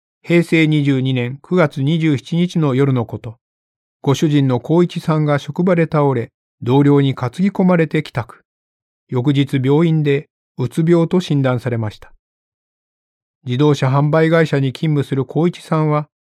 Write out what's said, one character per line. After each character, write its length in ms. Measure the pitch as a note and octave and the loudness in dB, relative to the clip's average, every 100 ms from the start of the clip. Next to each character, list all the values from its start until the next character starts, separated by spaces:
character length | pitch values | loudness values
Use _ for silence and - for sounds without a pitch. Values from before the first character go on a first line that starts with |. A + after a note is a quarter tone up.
| _ _ | _ _
平 220 | - E3+ | 0 0
成 240 | E3 E3 D#3 | 2 2 2
二 160 | D3+ | 2
十 160 | C#3 C3+ | 0 0
二 120 | C3 | 0
年 280 | B2+ A#2+ C3+ | -2 -4 -8
九 140 | - F3+ | -4 0
月 260 | D3+ - | 0 0
二 160 | C3+ E3 | -2 0
十 180 | D#3+ C#3 | 0 -2
七 200 | - E3 | -2 -2
日 240 | F3 F3 | -2 0
の 160 | D3+ B2+ | 0 0
夜 160 | C#3 | 0
の 140 | C3 A2 | 0 -4
こ 120 | G#2 | -10
と、 200 | A#2 A2+ _ _ _ _ _ _ | -14 -20 _ _ _ _ _ _
ご 140 | - | -2
主 140 | C3+ D#3+ | 0 0
人 180 | D3 C3+ | 2 0
の 140 | B2 | -2
光 240 | - E3 | 0 0
一 160 | F3 E3+ | 0 -2
さ 180 | - D#3 | -4 -2
ん 60 | |
が 160 | D3+ C#3+ | 0 -2
職 240 | - C#3+ | -4 -4
場 100 | F3+ | 0
で 140 | E3+ D#3+ | 0 0
倒 120 | D#3 C#3+ | 0 0
れ、 160 | B2+ A2+ _ _ _ | -2 -6 _ _ _
同 220 | A#2 C3+ | 0 2
僚 160 | C#3+ C#3+ | 4 4
に 160 | C#3 B2+ | 2 -2
担 160 | B2 - | -6 -2
ぎ 140 | G3 | -2
込 140 | G3 | 0
ま 120 | F#3 F3 | 2 2
れ 120 | D#3+ | 0
て 160 | D#3 | -2
帰 80 | D3 | -6
宅。 320 | - A2 - _ _ _ _ _ _ _ | -8 -10 -14 _ _ _ _ _ _ _
翌 240 | B2+ B2 | -2 0
日 280 | C#3 C#3 C#3 | 0 0 0
病 280 | C3 C#3+ E3+ | 2 2 2
院 160 | D#3+ | 2
で 240 | D3 C#3 - _ _ - | 0 -2 -4 _ _ -8
う 120 | A#2+ | -6
つ 160 | - D#3+ | -2 2
病 220 | E3+ E3 | 2 2
と 100 | F3+ | -2
診 240 | F3+ C#3+ | 0 0
断 160 | C3 B2+ | 0 -2
さ 100 | B2 | -4
れ 100 | A#2 | -4
ま 120 | G#2+ | -6
し 80 | - | -10
た。 140 | - - _ _ _ _ _ _ _ _ _ _ _ _ | -20 -20 _ _ _ _ _ _ _ _ _ _ _ _
自 120 | B2+ B2 | -6 0
動 160 | D3+ | 2
車 160 | C#3+ C3 | 2 2
販 220 | C#3 D3 | 2 2
売 180 | D#3 D#3+ | 2 2
会 180 | E3 D#3+ | 2 2
社 140 | C#3+ | 0
に 120 | C3+ | -2
勤 200 | A#2+ C3+ | -2 -2
務 80 | D3 | -2
す 140 | C3+ C3+ | -2 -4
る 80 | |
光 240 | C3 C#3+ F3 | -2 -2 -2
一 140 | F3+ | -2
さ 160 | - D#3+ | -4 -2
ん 100 | D#3 | 0
は、 200 | D3+ D3 _ | -2 -4 _